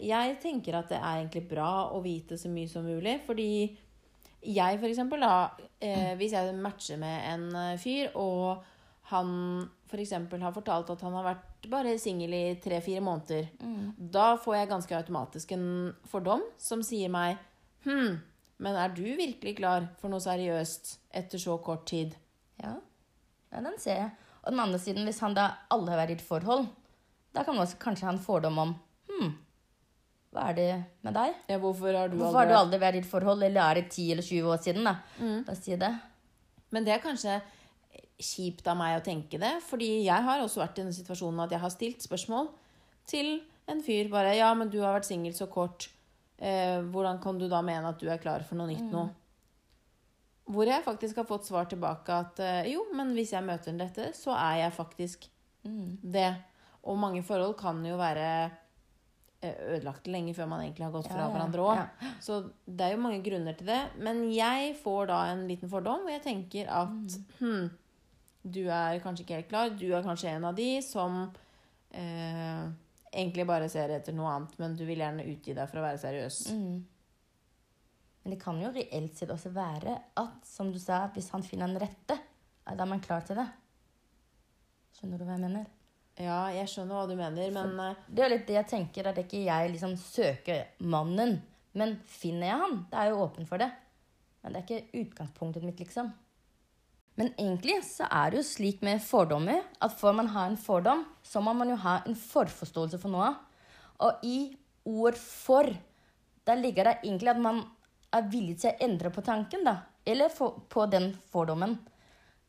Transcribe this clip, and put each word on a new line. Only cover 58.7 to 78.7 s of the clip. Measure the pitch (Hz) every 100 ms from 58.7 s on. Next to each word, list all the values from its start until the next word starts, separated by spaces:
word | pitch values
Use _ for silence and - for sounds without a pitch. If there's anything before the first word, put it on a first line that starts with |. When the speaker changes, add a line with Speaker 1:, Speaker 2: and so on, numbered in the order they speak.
| _ _ _ _ _ _ -
Speaker 1:
eh, | 175 - 95 160
ødelagt | - 139 180
lenge | 180 170
før | 170 160
man | 160
egentlig | 156 156
har | 160
gått | 160 156
fra | -
Speaker 2:
Ja, | 156
ja. |
Speaker 1:
hverandre | 160 165 175
også. | 190 220 - -
Speaker 2:
Ja. | 262 233
Speaker 1:
Så | - 208 185 - -
det | 180
er | 180 214
jo |
mange | 240 196
grunner | 190 185 160 160
til | 180
det. | 240 285 -
Men | 214 233 226
jeg | 220 226 262 285 294
får | 208 196 196
da | 175 175
en | 185 185
liten | 180 180
fordom, | 196 180 311
og | 370
jeg | 294
tenker | 294 196 180 202 -
at, | - 202
Speaker 2:
Mm. | 220 202 190 196 -
Speaker 1:
«Hm, | 240 208 175 170 _ _ _ _ _ _ 185
du | 185 180
er | 170 165 175
kanskje | 185 175
ikke | 175 165
helt | 170
klar. | 220 233 208
Du | 185
er | 175
kanskje | 185 170 175
en | 156
av | 170 185
de | 247 262
som, | 269 214 180 185 190 - - _ _ _ _
eh, | - 170 165 165 165 165 160 165 160 _ _ -
egentlig | - 180 175 175
bare | 170 160
ser | 160 147
etter | 147 151
noe | 160 160
annet, | 143 156 -
men | 165
du | 165
vil | 165 160
gjerne | 151 156
utgi | 156 151 -
deg | 135 139
for | 160
å |
være | 151 143
seriøs.» | 135 143 127 - -
Speaker 2:
Mm. | 220 185 180 180 _ _ _ _ _ _ _ _ _ _ _ _ _
Men | 190
det | 185
kan | 180 165
jo | 214